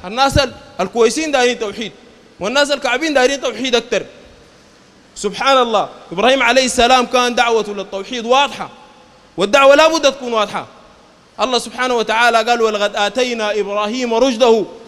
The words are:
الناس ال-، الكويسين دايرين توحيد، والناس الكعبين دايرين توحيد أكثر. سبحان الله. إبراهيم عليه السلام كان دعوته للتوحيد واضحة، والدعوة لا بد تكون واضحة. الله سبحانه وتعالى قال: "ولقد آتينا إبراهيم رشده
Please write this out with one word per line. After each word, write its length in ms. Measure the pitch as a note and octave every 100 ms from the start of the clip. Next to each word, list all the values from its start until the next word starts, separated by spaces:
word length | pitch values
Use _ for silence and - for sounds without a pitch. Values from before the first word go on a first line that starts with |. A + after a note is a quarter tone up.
الناس 340 | F3+ A#3 C4+ C#4+
ال-، 140 | B3+ - - -
الكويسين 520 | F#3 A#3 A3+ C#4 D#4
دايرين 260 | C#4 B3 A#3+
توحيد، 340 | G#3 G3+ G#3 - - - _ -
والناس 300 | F#3 C4+ C#4+
الكعبين 440 | C#4 B3 B3+ D#4+
دايرين 260 | C4+ B3+ C#4
توحيد 340 | D4 G#3+ C4
أكثر. 280 | A#3 - G3 - - - - - _ _ _ _ _ _
سبحان 440 | - G3+ F3+ B3+ C4+
الله. 300 | A#3+ G#3+ C#3+ - -
إبراهيم 300 | E3+ A#3 C4+
عليه 220 | A#3 B3+
السلام 420 | B3+ - A#3+ B3+ B3
كان 280 | B3 A#3+
دعوته 400 | A#3+ A#3+ A3+ G#3
للتوحيد 520 | G3+ F#3+ G3 G3 B3 A3+
واضحة، 440 | C4 C#4 G3+ D#3 - - - _ _ _ -
والدعوة 380 | G3+ C#4 C4+
لا 140 | C#4+ D#4+
بد 240 | D#4+ C#4+
تكون 200 | - B3
واضحة. 340 | A3+ G3+ G3 C#3 - - - _ _ _ -
الله 180 | A3+ A#3+
سبحانه 360 | A#3 A#3 B3+
وتعالى 480 | A#3+ A3 A3 A#3+ A3+
قال: 200 | A3 A#3+
"ولقد 340 | A3 G#3 G#3 G#3+
آتينا 640 | G3+ B3 B3+ A#3 G#3 G#3+
إبراهيم 540 | G3 G3+ G3+ B3 A#3+
رشده 500 | A3+ C4+ A3+ B3 A3+ F3+ -